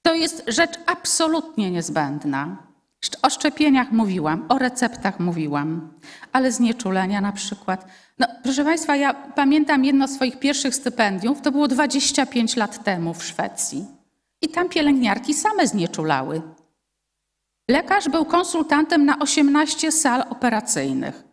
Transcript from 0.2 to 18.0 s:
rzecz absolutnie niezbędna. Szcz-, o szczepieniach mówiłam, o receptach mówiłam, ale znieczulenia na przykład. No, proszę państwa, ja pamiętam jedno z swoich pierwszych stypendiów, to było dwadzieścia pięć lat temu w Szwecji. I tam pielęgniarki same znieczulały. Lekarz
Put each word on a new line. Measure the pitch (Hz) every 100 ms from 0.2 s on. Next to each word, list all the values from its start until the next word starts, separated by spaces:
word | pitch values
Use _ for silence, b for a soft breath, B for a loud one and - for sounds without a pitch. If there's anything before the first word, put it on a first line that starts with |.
| 330 - -
rzecz | 233 330 - -
absolutnie | 339 - - 320 320 - - 190
niezbędna. | 175 160 156 143 147 147 139 147 190 - _ _ _ -
Szcz-, | -
o | 302
szczepieniach | - 302 294 302 269 240
mówiłam, | 226 208 180 156 160 -
o | 269
receptach | 254 254 233 - 208 -
mówiłam, | 175 170 151 143 151 165 156 - B B B
ale | 262 262
znieczulenia | 247 233 226 190 190 185 202
na | 202
przykład. | 202 - 202 - 185 - B B -
No, | - -
proszę | 247 262
państwa, | 294 330 320 285
ja | 277
pamiętam | 277 - - 277 302 294 285 269
jedno | 277 269
z |
swoich | - 262 262
pierwszych | 277 277 269 247
stypendiów, | 247 233 208 190 220 285
to | 294
było | 277 294
dwadzieścia | 262 294 277 - - 277
pięć | 254 226 -
lat | 208 -
temu | - 180 165
w | 165
Szwecji. | - - - - - 135 196 - _ _ _ _
I | 311
tam | 339 359
pielęgniarki | 349 294 269 233 202 247
same | 294 427 427 285
znieczulały. | 208 165 - 156 139 135 160 160 - _ _ _ _ _ _ _ _ _ _ -
Lekarz | 285 320 392